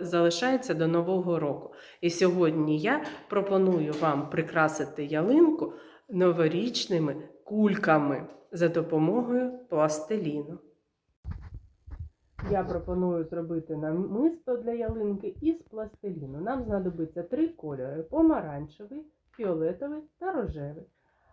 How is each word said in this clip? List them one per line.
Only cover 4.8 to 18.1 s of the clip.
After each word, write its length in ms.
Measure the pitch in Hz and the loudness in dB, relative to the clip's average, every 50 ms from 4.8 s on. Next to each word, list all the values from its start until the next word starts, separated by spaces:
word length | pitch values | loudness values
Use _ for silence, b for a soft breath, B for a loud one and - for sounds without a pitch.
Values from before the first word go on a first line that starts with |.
| 143 143 - - 147 | -4 -4 -4 -6 -6
ялинку 680 | 143 151 151 170 214 269 311 349 311 311 - - B B B B B B B B - | -2 0 0 2 4 6 8 8 6 6 2 -2 B B B B B B B B -6
новорічними 1040 | 220 175 180 180 170 170 165 156 170 180 220 247 233 - - - 190 165 156 143 139 147 - - - - _ | 0 4 4 4 6 4 4 2 2 0 -2 -2 -2 -4 -2 0 0 2 2 0 -2 -4 -10 -14 -18 -20 _
кульками 840 | - 208 214 214 202 190 - - 165 156 151 147 139 139 131 170 - - - - _ | -4 2 4 4 4 4 2 4 4 6 6 4 2 0 -2 -4 -10 -16 -20 -18 _
за 160 | - 170 175 165 | -2 0 2 2
допомогою 920 | 165 170 160 165 160 156 156 165 202 247 240 240 247 247 254 254 254 - - - | 2 0 0 0 2 2 4 4 2 2 0 0 0 0 0 -2 -4 -8 -8 -4
пластиліну. 920 | 170 151 151 156 151 151 - - 220 208 175 147 147 151 147 151 170 - - _ _ _ _ _ _ _ _ _ _ _ - - - - - - - - - - _ _ _ - - - - - - _ _ _ _ - 196 190 | 0 2 2 2 0 -2 -4 -4 -4 -2 -2 -2 -4 -4 -6 -8 -12 -16 -18 _ _ _ _ _ _ _ _ _ _ _ -12 -12 -12 -10 -12 -14 -16 -16 -18 -20 _ _ _ -18 -16 -14 -14 -16 -18 _ _ _ _ -10 -4 -2
Я 120 | 202 190 185 | -2 -2 -2
пропоную 600 | 180 175 170 165 180 180 185 180 180 175 170 160 | -2 -4 -6 -6 -4 -2 0 0 0 0 -2 -4
зробити 520 | 160 170 170 165 165 170 160 160 - 156 | -4 -6 -6 -6 -4 -4 -6 -4 -6 -6
намисто 800 | 147 156 156 160 175 196 - 196 233 285 330 339 - - 262 247 240 | -4 -2 -2 -2 -2 -2 -2 0 2 2 2 0 -2 -4 -6 -6 -4
для 140 | 220 233 | -4 -4
ялинки 640 | 233 233 226 220 226 226 208 208 202 190 - 196 - - | -4 -4 -4 -4 -4 -4 -2 -2 -4 -4 -6 -8 -10 -4
із 140 | 294 311 330 | -2 -2 -2
пластиліну. 840 | 330 - _ - 220 214 208 - _ - 202 175 156 139 131 135 147 | -2 -6 _ -14 -12 -12 -12 -14 _ -10 -10 -10 -8 -10 -10 -10 -8
Нам 220 | 175 220 269 262 240 | -6 -6 -6 -6 -4
знадобиться 600 | 220 208 196 185 180 170 165 160 160 - 175 170 | -4 -4 -2 -2 -4 -4 -4 -6 -6 -8 -10 -8
три 240 | - 254 302 320 330 | -4 -2 -2 -2 -2
кольори: 560 | - - - 151 143 123 127 135 143 160 160 | -4 -6 -10 -10 -8 -8 -8 -8 -8 -8 -8
помаранчевий, 1000 | - | -4